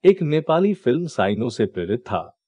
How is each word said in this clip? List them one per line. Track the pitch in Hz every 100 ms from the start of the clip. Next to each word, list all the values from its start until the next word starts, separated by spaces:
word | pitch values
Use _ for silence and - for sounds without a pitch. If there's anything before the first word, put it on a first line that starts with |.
एक | 180 196
नेपाली | 160 151 151 160 196
फिल्म | 196 - 143 170
साइनो | - 98 104 117
से | 110 104
प्रेरित | - 87 113
था। | - 95 78 _